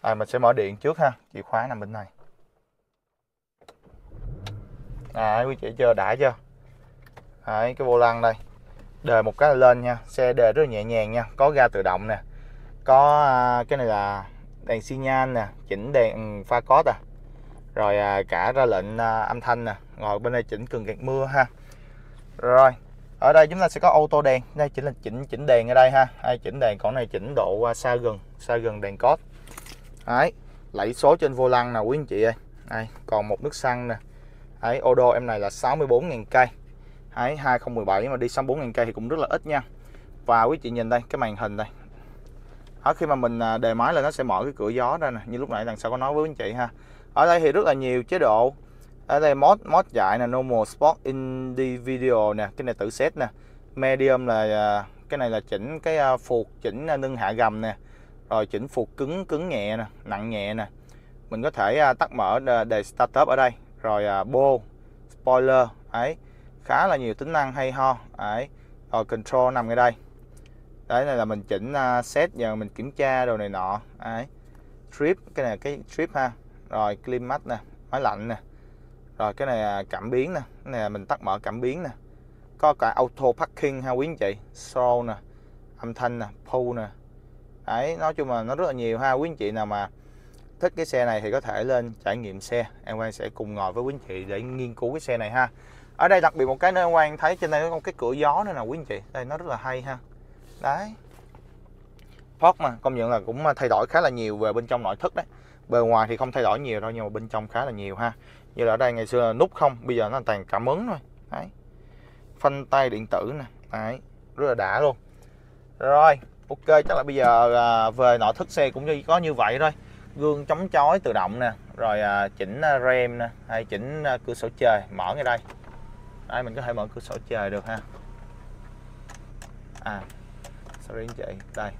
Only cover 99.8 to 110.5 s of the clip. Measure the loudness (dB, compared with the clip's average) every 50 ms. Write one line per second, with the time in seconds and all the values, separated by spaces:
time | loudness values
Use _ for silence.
99.8 | -8 -10 -12 -12 -14 -20 -20 -20 -20 -20 -20 -20 -20 -20 -18 -6 -4 -4 -4 -4
100.8 | -6 -10 -14 -18 -20 -20 -20 -20 -20 -20 -20 -20 -20 -20 -20 -20 -20 -20 -20 -20
101.8 | -20 -20 -20 -20 -20 -20 -20 -20 -20 -20 -6 4 4 4 4 4 -2 -4 -4 -2
102.8 | -4 -4 -2 0 0 0 0 -2 -2 -4 -8 -2 0 0 0 0 0 2 2 2
103.8 | 2 2 2 2 2 2 -2 -2 -6 -6 -4 -2 -2 -2 -2 -2 -4 -2 -4 -4
104.8 | -4 -6 -6 -4 -6 -6 -6 -6 -10 -10 -18 -20 -20 -20 -20 -20 -8 -2 0 2
105.8 | 4 4 4 4 4 2 -2 -4 -6 -4 -2 0 2 2 0 0 -2 -6 -6 -6
106.8 | -6 -8 -8 -8 -10 -8 -8 -10 -10 -6 -8 -8 -8 -4 -6 -4 -4 -4 -8 -10
107.8 | -10 -10 -8 -6 -6 -6 -6 -8 -20 -20 -20 -20 -20 -16 -4 0 2 2 2 2
108.8 | 2 0 0 -2 -6 0 0 2 2 2 0 0 -4 -4 0 0 0 0 0 -2
109.8 | -8 -4 -2 -2 -2 -2 -4 -4 -2 -2 -4 -4 -4 -4